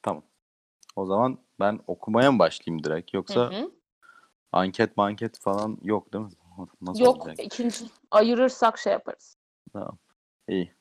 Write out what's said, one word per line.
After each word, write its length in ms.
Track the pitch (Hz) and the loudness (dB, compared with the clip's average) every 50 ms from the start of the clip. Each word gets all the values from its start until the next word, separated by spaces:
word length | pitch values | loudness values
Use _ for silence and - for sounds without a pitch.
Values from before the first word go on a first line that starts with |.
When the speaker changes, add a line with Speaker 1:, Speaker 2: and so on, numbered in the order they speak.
Speaker 1:
Tamam. 220 | - 110 90 76 _ _ _ _ _ _ _ _ _ _ _ _ _ - _ | -4 -4 -6 -6 _ _ _ _ _ _ _ _ _ _ _ _ _ -12 _
O 100 | 95 98 | -6 -2
zaman 320 | 92 95 104 123 127 131 - _ _ _ - | 0 2 2 2 2 0 -6 _ _ _ 0
ben 200 | 98 101 107 110 _ | 0 0 0 -2 _
okumaya 440 | - 90 _ - - 107 113 127 143 | -10 -10 _ -4 0 2 4 6 6
mı 80 | 135 107 | 6 6
başlayayım 440 | 85 80 - - - 87 82 80 73 | 4 4 2 -4 -6 -6 -6 -4 -2
direkt? 300 | 76 78 82 - - - | -2 -4 -4 -4 -4 -6
Yoksa 280 | 98 92 - 202 123 | -6 -4 0 0 0
Speaker 2:
Hı 140 | 123 - 185 | 0 0 -2
hı. 160 | 208 277 359 _ _ _ _ _ _ _ - _ _ _ _ _ _ _ _ | -8 -8 -8 _ _ _ _ _ _ _ -20 _ _ _ _ _ _ _ _
Speaker 1:
anket 460 | - 87 92 95 92 - 113 - _ | 0 0 0 0 0 0 0 0 _
manket 420 | - 101 101 107 101 113 110 - - | 0 0 0 0 -4 -8 -10 -10 -6
falan 380 | - 101 98 101 107 110 110 - | -4 -2 -2 -2 -2 -4 -6 -8
yok 320 | - 95 107 98 - _ - | -4 -2 -2 -2 -4 _ -8
değil 120 | 101 110 | -8 -8
mi? 60 | 101 - _ _ _ - 92 92 - _ _ | -10 -14 _ _ _ -18 -18 -18 -18 _ _
Nasıl 180 | 127 - 180 214 | -10 -8 0 4
Speaker 2:
Yok. 260 | 247 254 254 240 - | 4 4 4 2 -6
Speaker 1:
olacak? 200 | - - - - | -12 -12 -12 -12
Speaker 2:
İkinci 400 | 208 - - 240 240 214 - 233 226 _ _ _ _ | -10 -8 -4 -4 -4 -4 -6 -14 -18 _ _ _ _
ayırırsak 680 | - 214 220 226 240 233 262 254 254 - 247 226 220 - | 4 4 4 4 4 4 2 2 2 2 2 2 2 0
şey 140 | - 202 196 | -2 -2 -2
yaparız. 420 | - - - - _ - - _ _ _ _ _ _ _ - _ | -2 -4 -12 -16 _ -20 -20 _ _ _ _ _ _ _ -14 _
Speaker 1:
Tamam. 240 | 101 - - - _ _ _ _ _ _ _ _ _ _ | -12 -12 -12 -14 _ _ _ _ _ _ _ _ _ _
İyi. 260 | - 98 95 87 87 _ _ | -4 -2 -2 -4 -4 _ _